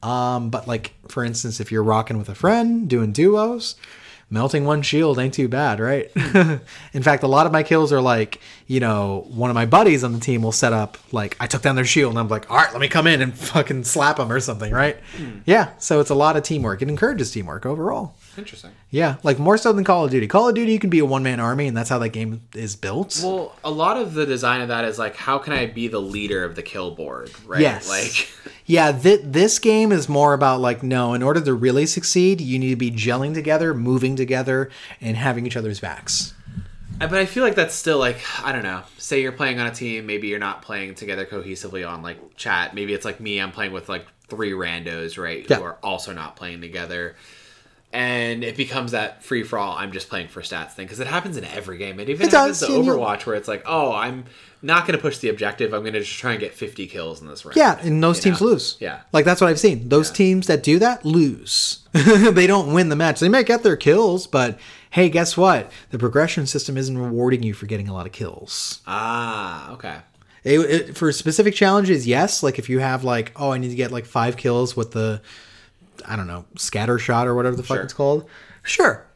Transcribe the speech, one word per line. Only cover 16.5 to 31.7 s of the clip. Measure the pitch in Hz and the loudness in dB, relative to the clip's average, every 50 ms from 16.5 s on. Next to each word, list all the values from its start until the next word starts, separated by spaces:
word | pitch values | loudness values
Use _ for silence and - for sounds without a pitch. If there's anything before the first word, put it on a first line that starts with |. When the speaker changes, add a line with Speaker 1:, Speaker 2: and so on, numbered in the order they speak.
| 165 151 127 113 98 98 | -4 -2 -2 -2 -2 -2
Speaker 1:
It | 135 135 | -4 -4
encourages | 147 143 - 240 285 202 131 110 | -2 0 0 0 0 0 -4 -4
teamwork | - 117 95 82 73 82 - | -4 -8 -8 -8 -10 -8 -6
overall. | 123 143 156 160 190 - - 214 170 - _ _ - - - | -6 -6 -4 -4 -4 -4 -4 -6 -8 -12 _ _ -20 -18 -16
Speaker 2:
Interesting. | 208 - - - - 85 - _ _ _ | -16 -16 -18 -20 -20 -20 -20 _ _ _
Speaker 1:
Yeah, | - 139 165 156 135 - | -2 0 0 0 -2 -2
like, | - 151 139 127 | 0 0 0 2
more | 143 170 202 220 | 4 4 4 4
so | - 240 214 | 4 2 2
than | 202 190 | 2 4
Call | 180 190 175 160 | 2 2 2 2
of | 139 | 2
Duty. | 131 131 110 107 | 2 0 0 2
Call | - 196 233 247 | 2 4 4 4
of | 226 | 2
Duty, | 226 233 220 | 2 2 2
you | 220 214 | 2 2
can | 208 196 | 2 4
be | 170 160 | 4 4
a | 151 | 4
one-man | 135 135 135 131 131 127 123 | 4 2 0 0 -2 -2 -2
army, | 117 117 123 139 147 139 | -2 -2 0 0 -2 -2
and | 120 113 | -2 -4
that's | 117 117 | -2 -2
how | 135 123 | -2 0
that | 117 113 | -2 -2
game | 113 113 113 110 110 113 117 _ - | -4 -4 -6 -6 -6 -10 -12 _ -14
is | 110 113 107 101 | -12 -10 -10 -10
built. | 98 - 95 98 135 196 190 - - 170 | -8 -8 -6 -4 -4 -6 -4 -6 -6 -4
Speaker 2:
Well, | 185 190 190 165 143 - - - | -4 -4 -4 -6 -8 -12 -12 -8
a | 151 | -8
lot | 151 151 160 180 220 254 | -4 0 0 0 0 0
of | 240 185 160 | -4 -4 -2
the | 156 151 | -2 -2
design | 139 131 123 127 120 123 127 | -2 -2 -2 0 0 0 0
of | 123 120 | -2 -4
that | 120 117 117 | -2 -2 -2
is, | 113 107 110 | -4 -4 -4
like, | 113 107 - | -6 -6 -6
how | - - - 135 139 | -8 -4 -2 -2 -2
can | 139 - 151 | -2 -2 -2
I | 135 123 113 | -2 -2 -4
be | 113 117 117 117 | -4 -6 -6 -4
the | 110 107 | -4 -4
leader | 98 95 98 104 104 101 101 95 90 | -6 -4 -6 -6 -4 -4 -4 -4 -4
of | 87 82 | -6 -8
the | - - | -10 -14
kill | - - 104 92 90 85 | -12 -10 -10 -10 -10 -10
board, | - 80 71 64 62 60 60 - - 104 | -10 -12 -12 -12 -12 -14 -16 -18 -20 -14
right? | 113 180 - | -8 0 2
Speaker 1:
Yes. | 151 139 117 95 - 92 | 2 2 2 -2 -8 -6
Speaker 2:
Like | 95 95 98 - - - - - - | -4 -4 -4 -2 -4 -4 -4 -4 -10
<laughs> | - - - - - _ | -20 -20 -20 -20 -20 _
Speaker 1:
Yeah, | - 165 170 160 151 143 | 2 4 4 6 4 2
thi-, | 127 127 180 202 202 | 4 6 6 6 6
this | 147 147 131 156 185 220 214 - | 4 0 2 4 4 4 2 2
game | - 226 220 220 220 220 | 2 4 4 4 4 4
is | 202 175 139 - | 4 2 2 0
more | 147 143 143 147 143 | 2 4 4 4 4
about, | 135 143 135 131 127 | 4 4 2 2 2
like, | 127 123 120 117 131 | 2 0 -2 -2 -2
no, | 127 131 127 123 120 120 | -2 0 0 0 0 0
in | 123 | 0
order | 123 135 151 170 | 2 2 2 2
to | 156 143 131 | 2 0 0
really | 117 117 131 | 2 2 2